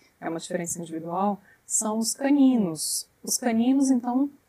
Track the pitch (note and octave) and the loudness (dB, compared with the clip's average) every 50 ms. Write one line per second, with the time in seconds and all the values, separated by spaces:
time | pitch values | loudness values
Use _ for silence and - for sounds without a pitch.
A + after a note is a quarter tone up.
0 | _ _ _ - - E3 E3 E3 - - F3+ F3 E3+ E3+ - F3 E3+ D#3+ E3 D#3+ | _ _ _ -12 -10 -8 -8 -8 -8 -6 -6 -4 -4 -6 -8 -8 -10 -8 -10 -10
1 | E3 E3+ E3+ F#3 G3 G#3 G3+ F#3+ _ _ _ _ _ - - - - G#3+ G#3+ A3+ | -8 -6 -4 -2 0 -2 -2 -4 _ _ _ _ _ -6 -4 -2 -2 -2 -2 -2
2 | A3+ A3 - - C#4 C4+ D4 C#4+ C4+ C4 B3+ A#3 F#3 E3+ D#3+ D3+ - - - - | -2 -4 -4 -2 0 2 4 6 6 6 6 4 2 0 -2 -4 -6 -6 -6 -6
3 | - _ _ _ - F#3 - - B3+ B3+ A3+ A3+ A#3 B3+ C4+ C#4 C#4 C4 C4+ A#3+ | -8 _ _ _ -8 -6 -4 -2 -2 0 2 2 2 4 4 4 4 2 2 2
4 | A#3+ B3+ B3 C4 C#4+ C#4+ - - _ | 0 0 0 0 0 -2 -4 -10 _